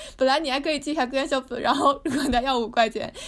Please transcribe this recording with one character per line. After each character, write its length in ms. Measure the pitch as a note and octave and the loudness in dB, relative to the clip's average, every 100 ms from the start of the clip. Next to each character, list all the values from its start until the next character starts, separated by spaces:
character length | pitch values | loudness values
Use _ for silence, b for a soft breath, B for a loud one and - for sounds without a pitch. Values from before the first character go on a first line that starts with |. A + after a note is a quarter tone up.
| B - | B 0
本 100 | C4 | 2
来 140 | C#4+ | 2
你 100 | D#4 | 0
还 80 | C4+ | -2
可 140 | D#4+ | -2
以 80 | D4 | -2
去 120 | D4 | -2
百 140 | D#4 B3 | -2 -2
円 180 | C4 | -2
シ 40 | C4+ | 0
ョ 120 | C4+ | -2
ッ 60 | B3+ | -2
プ， 140 | A#3+ | -2
然 120 | - | 0
后 280 | C#4 C#4+ C#4 | 2 2 2
如 180 | E4 C4+ | -2 -2
果 40 | C4+ | 0
他 80 | A#3+ | 2
要 160 | C4 B3 | 2 0
五 100 | A3+ | 0
块 220 | A#3+ A3+ | 2 2
钱， 180 | G#3+ - B | 0 -8 B